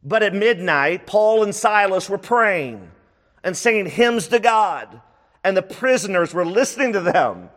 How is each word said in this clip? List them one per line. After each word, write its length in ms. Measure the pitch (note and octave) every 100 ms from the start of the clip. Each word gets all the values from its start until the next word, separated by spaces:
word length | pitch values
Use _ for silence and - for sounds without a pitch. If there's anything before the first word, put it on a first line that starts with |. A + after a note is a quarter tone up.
"But 180 | C#3 G#3+
at 120 | G#3
midnight, 720 | F#3+ A3 G#3 F3+ D3 C#3+ F3 -
Paul 360 | G#3 G#3+ A3
and 120 | G#3 G3
Silas 540 | A3+ G#3 G3+ F#3 F3+
were 80 | G3
praying 760 | - A#3+ A3 F3+ C3+ A2 F2+ E2+ _ _ _ _
and 140 | - F3
singing 300 | A#3 A3 F#3
hymns 420 | D#3 A#3+ A#3 F3
to 120 | A#3
God, 640 | A3+ A3 G3+ D3 A2 A2 _ _ _ _ F#3+
and 100 | F#3+
the 60 |
prisoners 720 | F#3 - C4 B3+ G3+ F#3 E3+
were 120 | E3+ E3+
listening 460 | G3 C4 A#3 B3+
to 80 | G3+
them." 500 | F3 F#3 B2 F2+ F2